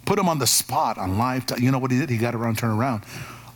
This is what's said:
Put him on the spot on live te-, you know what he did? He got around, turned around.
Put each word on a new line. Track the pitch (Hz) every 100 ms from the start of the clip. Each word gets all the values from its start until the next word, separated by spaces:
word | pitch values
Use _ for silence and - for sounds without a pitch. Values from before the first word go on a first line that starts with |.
Put | - 202
him | 180
on | 160
the | 117
spot | - - 143 139 110
on | 95 95
live | 127 127 117
te-, | -
you | 123
know | 135
what | 127
he | 127
did? | 147
He | 117
got | 120
around, | 117 117 110
turned | 117 107
around. | 135 110 - - - - -